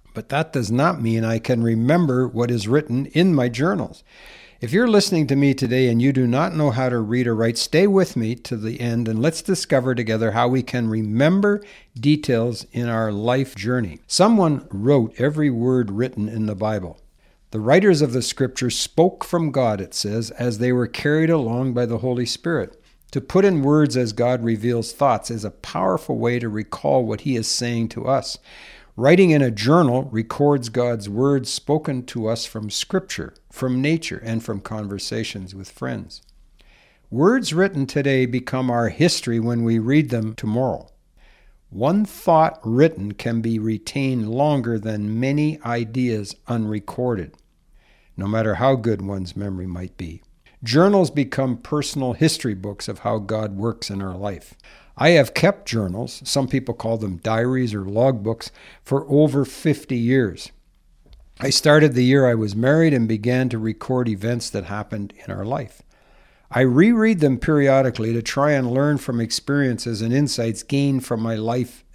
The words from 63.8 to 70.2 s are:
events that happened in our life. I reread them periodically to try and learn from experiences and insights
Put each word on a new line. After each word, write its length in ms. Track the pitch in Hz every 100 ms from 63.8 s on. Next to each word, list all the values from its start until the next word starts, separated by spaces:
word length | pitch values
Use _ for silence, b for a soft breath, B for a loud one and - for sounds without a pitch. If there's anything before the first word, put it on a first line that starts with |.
| - 127 139
events 400 | 98 113 120 -
that 160 | 107 90
happened 480 | 104 107 107 101 - -
in 80 |
our 120 | 95 104
life. 360 | 135 107 - _ b b b b b b
I 80 | 120
reread 600 | 131 127 214 233 220 185
them 160 | 147 123
periodically 760 | - 147 139 135 131 - 110
to 100 | 117
try 300 | 110 139 147
and 220 | 139 123
learn 240 | 127 147 143
from 240 | - 117
experiences 800 | 113 - - 143 135 113 120 107
and 120 | 113
insights 500 | 135